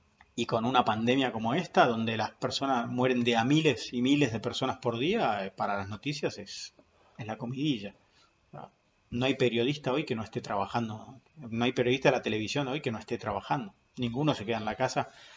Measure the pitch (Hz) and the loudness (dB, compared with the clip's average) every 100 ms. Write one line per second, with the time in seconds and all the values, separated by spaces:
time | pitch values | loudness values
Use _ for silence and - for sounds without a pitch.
0 | _ _ - - 117 117 120 127 120 110 | _ _ -12 -4 0 0 2 2 2 2
1 | 117 135 127 110 113 160 160 190 139 113 | 2 4 2 0 -2 -2 0 4 4 4
2 | 113 110 104 - 127 - 135 123 120 123 | 0 -2 -4 -4 -4 -2 0 0 0 2
3 | 131 123 120 113 123 156 156 - - 123 | 2 4 4 4 4 4 4 2 -2 0
4 | 127 143 127 107 113 107 131 - 123 117 | 2 4 2 0 -4 -2 -4 -2 -2 0
5 | 156 220 135 104 98 - 104 101 98 104 | 0 2 0 0 -4 -4 -2 -2 -4 -6
6 | 143 147 170 - 98 - - _ _ _ | -6 -4 -6 -6 -14 -14 -14 _ _ _
7 | _ - 110 107 120 127 151 113 101 - | _ -14 -10 -8 -6 -2 0 0 -4 -14
8 | _ _ _ _ _ - - _ _ _ | _ _ _ _ _ -16 -16 _ _ _
9 | - 120 131 131 123 117 123 147 135 143 | -8 -2 0 4 2 4 0 0 -2 -2
10 | 156 113 107 123 - 101 98 120 110 110 | -2 -6 -4 -8 -4 -4 -2 -2 -4 -8
11 | 107 131 _ 156 123 113 123 127 123 131 | -14 -20 _ -18 -8 0 0 2 2 6
12 | 147 123 110 107 107 143 135 151 135 107 | 4 4 0 -2 -2 -2 -2 -2 -4 -4
13 | - 120 110 101 - 147 101 _ _ - | -6 -4 -2 -4 -2 -4 -4 _ _ -4
14 | 123 123 151 123 104 110 107 107 127 143 | -4 0 0 0 -2 -2 -2 -2 0 0
15 | 123 - - | -4 -8 -20